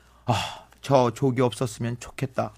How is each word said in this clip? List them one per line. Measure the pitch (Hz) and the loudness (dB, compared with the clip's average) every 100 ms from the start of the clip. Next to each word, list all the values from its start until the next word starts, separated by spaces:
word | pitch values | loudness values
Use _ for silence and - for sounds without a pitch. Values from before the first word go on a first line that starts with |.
| _ _ - | _ _ 0
"아, | 104 90 - - - | 0 -2 -10 -18 -10
저 | - 135 120 | 2 4 4
조교 | 110 135 123 | 2 0 2
없었으면 | 123 - 127 - 120 120 | 0 0 -6 -4 -6 -6
좋겠다. | - - 131 - 113 | -12 -8 -6 -4 -6